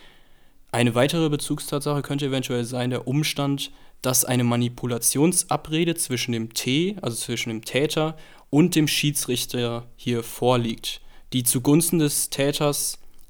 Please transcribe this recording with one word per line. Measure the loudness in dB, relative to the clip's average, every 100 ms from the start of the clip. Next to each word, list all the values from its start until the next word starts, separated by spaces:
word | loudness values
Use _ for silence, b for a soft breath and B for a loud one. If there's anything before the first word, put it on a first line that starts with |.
| b b b b b b -6
Eine | 0 2 4
weitere | 2 2 0
Bezugstatsache | 0 -4 -6 -4 -4 -2 -2
könnte | -2 -4 -2
eventuell | -2 -2 -2 -2
sein, | -2 -2
der | -2 -2
Umstand, | 0 0 -2 -2 -2 -6 b b b
dass | 0 0 2
eine | 2
Manipulationsabrede | 2 2 0 -2 -4 0 0 4 4 2 0 -2 -2 0 0 -2
zwischen | -2 -2 -2
dem | -2 -4
T, | -4 0 2 0 -2
also | -6 -6
zwischen | -4 -4 -4
dem | -6
Täter | -2 0 2 2 -2 -4 B B B
und | 4 6 4
dem | 2
Schiedsrichter | 2 0 0 -2 -2 -2 -2 -2 -4 -8 -8
hier | -2 -2
vorliegt, | -4 0 2 2 0 -4 -8 -10 b b b
die | -2
zugunsten | 0 2 4 4 4 2
des | 2 0 -4
Täters | 0 0 2 0 0 -4 -6 -14 -18